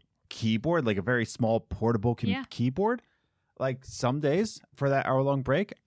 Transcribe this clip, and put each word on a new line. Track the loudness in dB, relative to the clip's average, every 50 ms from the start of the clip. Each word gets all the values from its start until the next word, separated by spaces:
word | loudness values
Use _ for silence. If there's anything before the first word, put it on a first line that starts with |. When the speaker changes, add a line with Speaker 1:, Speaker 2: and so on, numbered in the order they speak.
| _ _ _ _ _ -18
Speaker 1:
keyboard, | -8 -2 0 2 2 2 2 2 2 2 2
like, | 2 0 0
a |
very | 0 0 0 0 0
small | -2 -2 -2 0 2 0 0
portable | -2 -4 -6 -2 0 0 2 2 2 0 -2
com- | 0 0 -2
Speaker 2:
Yeah. | -2 -2 -6 -8
Speaker 1:
keyboard. | -4 -2 -2 0 0 0 0 0 0 -2 -6 _ _ _ _ _ _ _ _ _ _ -4
Like, | -4 -4 -4 -6 -10
some | -14 -8 -2 0 0 0 2
days | 2 2 2 2 0 -2 -4 -12 _ _ _
for | -2 0 2
that | 2 2 2
hour-long | 2 2 2 2 2 0 0
break, | 0 0 0 0 0 -2 -6 _ -2